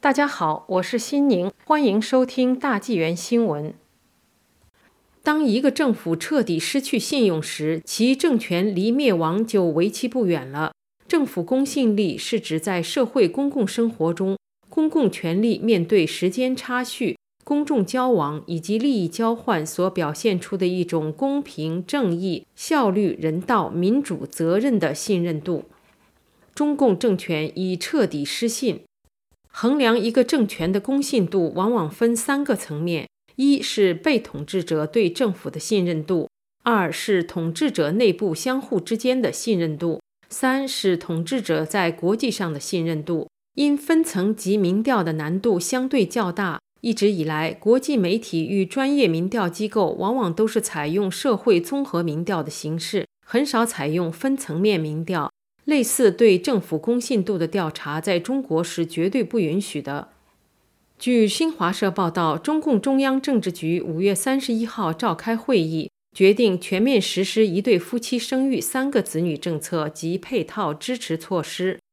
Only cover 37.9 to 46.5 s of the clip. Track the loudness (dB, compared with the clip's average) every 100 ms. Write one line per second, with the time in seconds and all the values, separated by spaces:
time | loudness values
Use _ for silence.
37.9 | 4 2 2 -2 -2 -2 -4 -2 -4 -2
38.9 | -2 0 2 0 -2 -2 0 0 -2 -4
39.9 | -4 _ _ _ -2 0 0 -2 -2 0
40.9 | 0 -2 -4 -2 -4 0 -2 0 0 0
41.9 | 0 -2 0 -2 -2 -4 -4 -4 -2 -2
42.9 | -4 -2 -4 -6 _ _ 0 2 0 2
43.9 | 2 2 0 0 -2 0 2 2 2 2
44.9 | 2 0 -2 -2 0 2 0 0 -2 0
45.9 | 2 2 0 -2 -2 -4